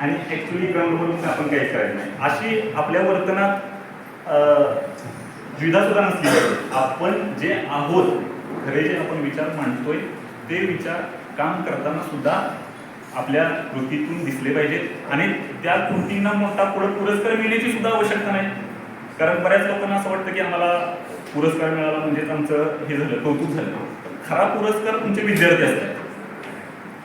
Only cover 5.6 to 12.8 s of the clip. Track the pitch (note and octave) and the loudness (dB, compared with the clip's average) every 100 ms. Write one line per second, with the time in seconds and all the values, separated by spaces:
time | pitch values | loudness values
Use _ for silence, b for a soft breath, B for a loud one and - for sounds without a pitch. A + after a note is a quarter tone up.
5.6 | D#3 F#3+ G3+ G3+ F#3+ - D3+ - - - | 4 6 6 4 2 2 4 4 4 2
6.6 | - C3+ C3 D3 F3+ - - - D#3+ - | -2 0 0 0 0 0 -2 -2 0 0
7.6 | - C#3+ C#3+ F#3 - - - - - - | -2 -2 2 4 4 4 -2 -8 -8 -6
8.6 | C#3 C#3 D#3 - - D#3+ C#3 D3+ D#3 D#3+ | -2 2 2 0 -2 -2 -2 -2 -2 -2
9.6 | C3 B2 B2 D#3 - - - - A#2 F3+ | -2 -2 -2 -2 -4 -8 -12 -12 -6 -2
10.6 | F#3+ D#3 - C3 - - - - D#3 F3+ | 0 -2 -4 -6 -6 -10 -8 -2 -2 -2
11.6 | D#3+ D3 D3+ D#3+ - C#3+ - G3+ - - | -2 -2 -2 -4 -4 -4 0 0 -2 -6
12.6 | - - | -12 -16